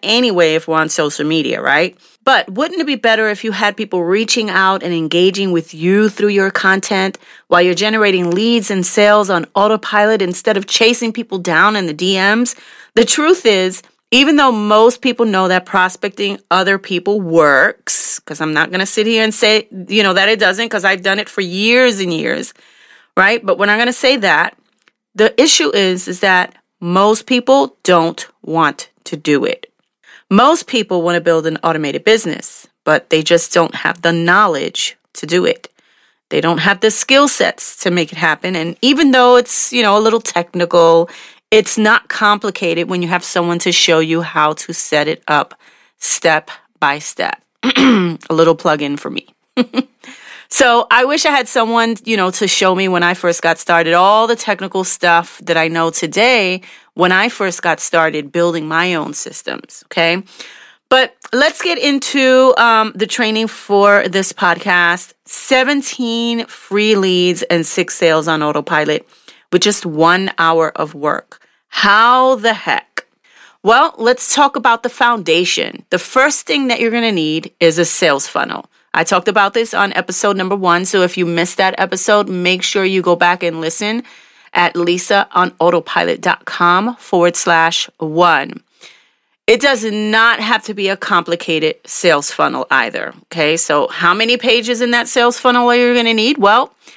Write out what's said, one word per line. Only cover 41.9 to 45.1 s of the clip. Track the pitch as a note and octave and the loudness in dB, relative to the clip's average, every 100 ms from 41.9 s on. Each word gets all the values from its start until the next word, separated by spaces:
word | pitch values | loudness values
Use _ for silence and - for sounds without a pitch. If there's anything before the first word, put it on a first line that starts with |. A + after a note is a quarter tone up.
| A#3 - | 2 0
complicated | - G#3 G#3 G#3 - F3 E3 E3+ | -2 0 0 -2 -4 -4 -2 -2
when | F3+ | -4
you | E3+ | -2
have | F3 | -4
someone | - F3+ F3 E3+ | -2 -2 -2 -2
to | F3+ | -2
show | F3 - D#3+ | 0 2 2
you | D#3+ E3 | 2 -2
how | E3 D#3 D3+ | -2 -2 0
to | D#3 - | -2 -8
set | E3 - D3+ | -10 -4 -2
it | D3 | -2